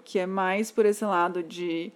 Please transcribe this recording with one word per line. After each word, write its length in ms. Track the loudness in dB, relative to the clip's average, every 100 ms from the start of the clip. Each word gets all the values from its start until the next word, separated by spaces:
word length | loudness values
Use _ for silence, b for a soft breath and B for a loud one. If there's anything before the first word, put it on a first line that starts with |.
que 140 | -2 -2
é 80 | -2
mais 460 | 0 0 0 0
por 140 | 2 2
esse 180 | 2
lado 400 | 0 2 2 0
de, 480 | -6 -6 -4 -4 -6